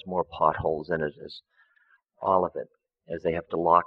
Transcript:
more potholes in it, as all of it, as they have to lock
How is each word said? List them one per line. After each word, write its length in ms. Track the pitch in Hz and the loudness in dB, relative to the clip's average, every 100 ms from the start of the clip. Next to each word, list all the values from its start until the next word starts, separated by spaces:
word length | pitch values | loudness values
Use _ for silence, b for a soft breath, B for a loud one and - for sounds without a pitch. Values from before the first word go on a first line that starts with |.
| - | -4
more 180 | 90 | -6
potholes 640 | 82 - 78 76 82 80 82 | -4 0 0 0 -2 -4 -4
in 140 | 82 | -4
it, 120 | 76 71 | -4 -6
as 180 | 73 - _ b b b b b _ - | -18 -20 _ b b b b b _ -8
all 240 | - 92 90 | 0 2 2
of 60 | |
it, 140 | - - _ _ _ - | -4 -12 _ _ _ -12
as 100 | 82 | -4
they 100 | 85 | -2
have 160 | 82 - | -2 -4
to 80 | 82 | -2
lock 280 | 85 85 | 4 4